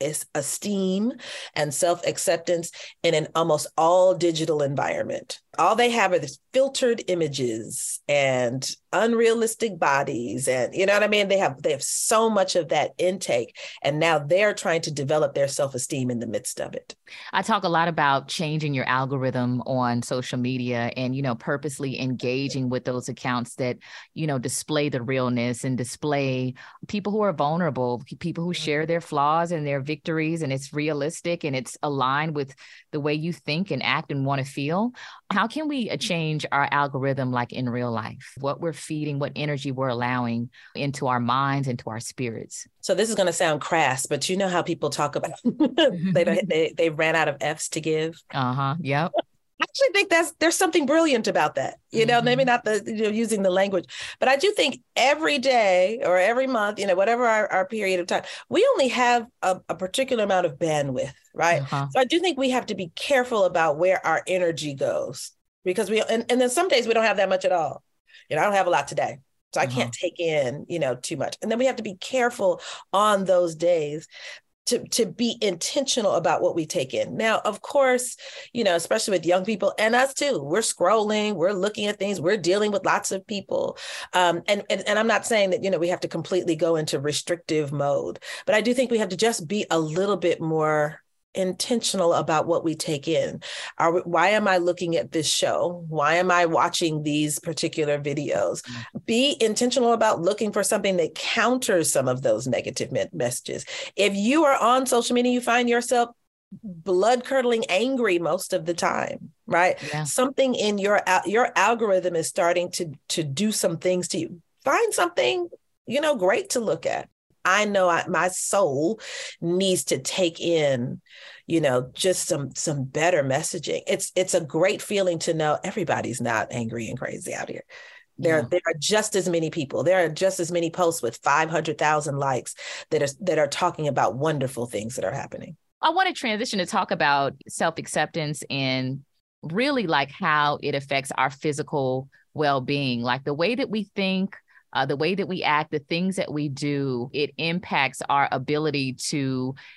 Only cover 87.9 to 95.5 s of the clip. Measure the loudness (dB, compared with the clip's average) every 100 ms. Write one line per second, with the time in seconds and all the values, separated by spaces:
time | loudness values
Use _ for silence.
87.9 | 0 -2 -8 -12 -8 0 2 2 2 2
88.9 | 2 0 0 0 0 -4 -4 0 0 0
89.9 | 0 0 0 0 0 0 0 2 2 0
90.9 | -2 _ _ _ -4 -4 -2 -2 -2 0
91.9 | 0 2 2 2 0 2 0 0 -4 -4
92.9 | -4 -2 0 0 -4 -12 -12 -10 -2 2
93.9 | 2 2 2 4 4 2 2 2 0 0
94.9 | -2 -2 -2 0 0 0